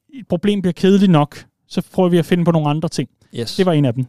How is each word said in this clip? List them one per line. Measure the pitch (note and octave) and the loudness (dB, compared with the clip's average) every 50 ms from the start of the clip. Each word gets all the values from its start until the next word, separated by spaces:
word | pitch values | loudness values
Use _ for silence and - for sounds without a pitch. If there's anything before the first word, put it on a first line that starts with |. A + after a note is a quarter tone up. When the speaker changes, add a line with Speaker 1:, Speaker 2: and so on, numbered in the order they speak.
| _ _ D4 | _ _ -20
Speaker 1:
et | C4+ G3 - | -20 -8 -6
problem | F#3 E3 - G3+ G#3 G3+ | -6 -2 -2 -2 -2 0
bliver | F3 F3+ | -2 -4
kedeligt | E3 - - F#3 G3 G3 G3+ G3 | -2 0 2 4 4 4 4 4
nok, | E3+ D3 D3 - - - - _ _ _ _ _ | 4 4 2 0 -4 -12 -20 _ _ _ _ _
så | - F#3 - - | -8 -8 -8 -4
prøver | - - F#3 F3 | -2 0 0 2
vi | F3 F3 | 2 0
at | D#3+ | 0
finde | - F3+ F3 E3+ | 0 0 0 2
på | F3 | 0
nogle | E3+ D#3+ D3+ D3 | 0 0 0 -2
andre | D3 D#3 D#3+ D#3+ | -2 -2 -4 -6
ting. | - - C3+ - _ _ _ _ - B2 | -6 -6 -8 -8 _ _ _ _ -10 -10
Speaker 2:
Yes. | A#2 - - | -10 -6 -4
Speaker 1:
Det | - F#3 | -2 0
var | F#3 | 2
en | E3 D3 D3 | 2 2 2
af | B2+ A2+ | 0 0
dem. | C3 B2+ | -2 -6